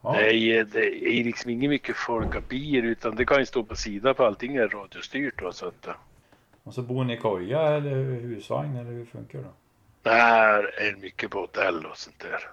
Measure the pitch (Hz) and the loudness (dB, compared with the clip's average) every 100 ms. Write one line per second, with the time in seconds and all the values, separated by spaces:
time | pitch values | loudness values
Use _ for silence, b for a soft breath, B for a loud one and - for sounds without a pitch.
0 | 113 131 110 113 113 113 104 110 107 - | 0 2 4 4 4 4 2 0 0 0
1 | - 120 120 110 123 117 143 143 - 113 | 0 0 0 -4 -6 -2 0 0 -2 -8
2 | - 117 104 107 - 127 151 135 117 113 | -2 -2 -2 -4 -6 -8 0 2 2 -2
3 | 117 107 127 143 127 127 107 - 110 101 | -4 -2 2 4 2 -2 -4 -8 -6 0
4 | 127 131 123 98 123 139 107 104 98 107 | 0 4 2 2 -4 0 0 -2 -10 -16
5 | - 262 285 - 92 - 90 - - 85 | -10 -6 -6 -6 -10 -8 -12 -12 -14 -14
6 | _ _ b b b b - 117 120 127 | _ _ b b b b -12 -10 -4 -2
7 | 127 117 113 95 92 143 156 151 143 135 | -2 0 0 0 -2 0 2 2 0 -2
8 | 135 123 120 107 - 123 147 123 120 120 | -2 -4 -6 -10 -4 -4 -4 -8 -8 -12
9 | 117 120 113 139 131 - _ _ _ _ | -12 -16 -14 -14 -14 -18 _ _ _ _
10 | 110 117 117 113 110 104 101 - 104 98 | 2 6 8 8 8 6 2 -2 -4 -4
11 | 95 - 107 98 90 - 98 82 76 - | -12 -8 -6 -4 -4 -2 0 -2 -8 -14
12 | - _ - - - | -18 _ -10 -10 -10